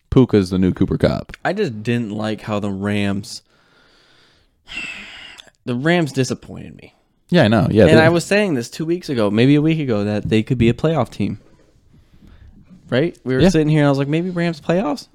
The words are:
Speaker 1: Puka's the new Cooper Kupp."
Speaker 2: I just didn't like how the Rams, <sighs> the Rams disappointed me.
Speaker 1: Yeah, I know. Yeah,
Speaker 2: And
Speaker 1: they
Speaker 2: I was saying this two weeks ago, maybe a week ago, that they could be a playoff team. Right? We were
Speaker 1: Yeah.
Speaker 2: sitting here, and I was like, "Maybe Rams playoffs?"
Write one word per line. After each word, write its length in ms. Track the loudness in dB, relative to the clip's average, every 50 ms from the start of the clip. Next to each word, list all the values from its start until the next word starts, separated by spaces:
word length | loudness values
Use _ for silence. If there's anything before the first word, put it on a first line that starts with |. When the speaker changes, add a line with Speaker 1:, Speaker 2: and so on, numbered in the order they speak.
| _ 2
Speaker 1:
Puka's 400 | 4 4 4 4 2 0 0 2
the 80 | 0 0
new 140 | 2 0
Cooper 240 | 2 0 -2 -2 0 0
Kupp." 340 | 0 -2 -2 -2 -10 -14 -16 -8 -6
Speaker 2:
I 80 | -6
just 300 | -4 -4 -4 -6 -6 -8
didn't 280 | -6 -4 -4 -4 -4 -6
like 320 | -8 -8 -6 -8 -8 -8
how 180 | -8 -6 -6 -4
the 100 | -4 -6
Rams, 720 | -6 -6 -4 -4 -2 -2 -2 -4 -4 -6 -8 -12 -16 -18 _ _ _ _ _ _ _ _ _ _ _ _ _ _ _ _ _ _ _ _ _ _ _ _ _
<sighs> 1000 | -16 -14 -14 -14 -14 -14 -16 -18 -20 -20 -20 -20 -20 -20 -20 -20 -20 _ _ -10
the 100 | -8 -6
Rams 380 | -2 0 0 2 2 0 -2
disappointed 640 | -2 -2 -2 -2 -4 -10 -10 -18 -18 -16 -16 -18 -20
me. 180 | -20 -20 -20 _ _ _ _ _ _ _ 0
Speaker 1:
Yeah, 140 | 2 4
I 60 | 4 4
know. 180 | 4 2 2 2
Yeah, 140 | 4 6 6
Speaker 2:
And 120 | 8 8 6
Speaker 1:
they 60 | 6
Speaker 2:
I 40 | 4
was 160 | 2 2 0
saying 300 | 0 0 0 0 0 -2
this 160 | -4 -6 -8
two 160 | -10 -10 -6
weeks 220 | -6 -6 -6 -4 -6
ago, 240 | -2 0 0 0
maybe 240 | 2 4 4 4 4
a 40 | 4
week 180 | 4 0 0 -2
ago, 240 | -2 -2 -2 -2 -2
that 240 | -2 -2 -4 -2 0
they 160 | 0 0 0
could 140 | 0 0 2
be 100 | 2 0
a 60 | 0
playoff 360 | 0 -2 -2 0 -2 -4 -4
team. 300 | -4 -6 -6 -6 -6 -10 _ _ _ _ _ _ _ _ _ _ _ -20 _ _ _ -20 -20 -20 -20 -20 -20 -20 -20 -20 -20 _ -20 -20 _ -4
Right? 300 | -2 -2 -2 -2 -4 _ -8
We 100 | -4 0
were 60 | 2
Speaker 1:
Yeah. 80 | 2 4
Speaker 2:
sitting 200 | 4 2 2 2
here, 120 | 2 2
and 80 | 4 2
I 20 |
was 80 | 2 0
like, 80 | -2
"Maybe 240 | -2 -2 -4 -4 -4
Rams 300 | -4 -4 -4 -4 -6 -6
playoffs?" 480 | -4 -2 -2 -2 -2 -4 -6 -8 -10 _ -6